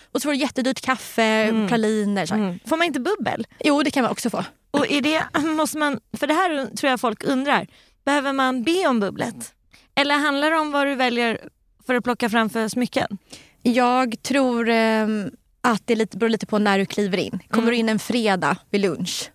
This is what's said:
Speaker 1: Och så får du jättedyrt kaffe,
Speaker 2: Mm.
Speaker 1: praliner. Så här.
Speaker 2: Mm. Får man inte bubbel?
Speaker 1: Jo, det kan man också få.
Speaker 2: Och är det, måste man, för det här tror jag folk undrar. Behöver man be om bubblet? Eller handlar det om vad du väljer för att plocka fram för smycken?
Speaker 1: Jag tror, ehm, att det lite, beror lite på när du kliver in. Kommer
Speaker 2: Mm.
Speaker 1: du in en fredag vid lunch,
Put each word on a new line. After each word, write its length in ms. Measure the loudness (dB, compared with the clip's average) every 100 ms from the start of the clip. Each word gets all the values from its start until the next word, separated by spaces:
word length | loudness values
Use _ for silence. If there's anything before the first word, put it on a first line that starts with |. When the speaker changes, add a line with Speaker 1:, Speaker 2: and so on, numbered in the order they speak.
| _
Speaker 1:
Och 100 | -4
så 40 | -2
får 60 |
du 60 | 0
jättedyrt 420 | 0 0 -2 -2
kaffe, 420 | -2 -4 -4 0
Speaker 2:
Mm. 440 | 2 4 2 2 2
Speaker 1:
praliner. 580 | 2 2 0 0 0 0
Så 80 |
här. 80 | 0
Speaker 2:
Mm. 160 | -2 -4 -2
Får 100 | 0
man 100 | 0
inte 140 | 0
bubbel? 460 | -2 -2 -2 -4 -8 -2
Speaker 1:
Jo, 220 | 2 2
det 80 | 2
kan 120 | 0
man 100 | -2
också 180 | -2 -4
få. 140 | -6 -8 -12 _
Speaker 2:
Och 200 | -2 0
är 100 | 0
det, 400 | 0 0 -2 -2
måste 380 | 0 0 -2 -2
man, 220 | -2 -4 _
för 140 | -6 -2
det 80 |
här 420 | 0 0 -2 -6 -2
tror 140 | -2
jag 100 | 0
folk 240 | -2 -4
undrar. 420 | -2 -2 0 0 -2 _ _ _
Behöver 280 | -2 0 0
man 300 | 0 0 0
be 240 | 0 2 2
om 140 | 2
bubblet? 540 | 0 -2 -6 -8 -16 _ _ -20 _
Eller 240 | -2 2 2
handlar 320 | 0 2 2
det 80 | 2
om 140 | 0
vad 140 | 0 0
du 80 |
väljer 460 | 0 0 0 0 -2 -8 _ _ _ -2
för 80 |
att 100 | -2
plocka 260 | 0 -2 0
fram 200 | 2 0
för 180 | 0 -2
smycken? 500 | -2 -2 0 -2 -6 -14 -20 -20 _
Speaker 1:
Jag 600 | 0 4 4 4 0 -2
tror, 460 | -2 2 2 2 2
ehm, 640 | 2 4 2 0 -2 -4 -10 _ _
att 220 | 0 0
det 120 | 0 0
lite, 200 | 0 0
beror 100 | 0
lite 160 | 0 0
på 120 | 2
när 200 | 4 2
du 80 | 2
kliver 320 | -2 -2 0
in. 200 | -2 -6 -2
Kommer 120 | 0
Speaker 2:
Mm. 80 | 2
Speaker 1:
du 60 | 2
in 120 | 2
en 100 | 0
fredag 580 | 0 0 2 2 0 -2 -2
vid 100 | 0
lunch, 500 | 0 -2 -6 -8 -10